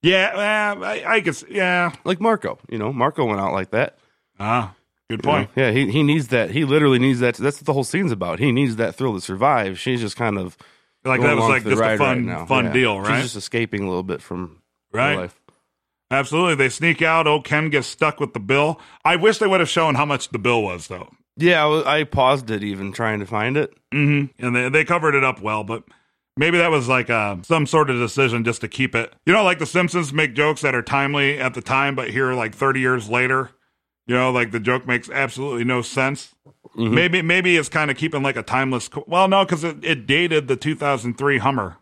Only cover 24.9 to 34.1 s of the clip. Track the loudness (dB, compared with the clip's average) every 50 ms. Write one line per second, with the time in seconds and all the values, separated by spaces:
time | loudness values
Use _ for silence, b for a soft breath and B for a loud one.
24.9 | 0 0 2 2 2 2 2 2 0 -2 -4 -4 -4 -4 -4 -6 -8 -10 -10 _
25.9 | b b b b b b _ _ _ -2 0 2 4 4 4 4 2 2 2 2
26.9 | 0 0 2 0 0 0 0 -2 -4 -8 -2 0 0 0 2 2 2 2 2 2
27.9 | 2 0 -2 -2 0 0 0 2 2 0 0 -2 -2 -4 -6 -10 -4 -2 -4 -2
28.9 | 0 -2 -4 -4 -10 _ _ 2 4 4 4 2 2 0 -4 -2 0 0 0 2
29.9 | 0 -2 -4 -2 -2 -2 -2 -2 0 0 0 0 0 0 -2 0 0 0 -2 0
30.9 | 0 0 0 0 0 0 0 0 0 0 -4 -4 -4 -6 -6 -2 0 0 0 0
31.9 | -2 -4 -6 -4 -2 0 0 0 0 -2 -2 -4 -4 -2 0 0 0 2 2 0
32.9 | 0 0 -2 -2 -2 0 0 2 0 -2 -2 -6 _ _ _ _ _ _ _ _
33.9 | _ _ _ -2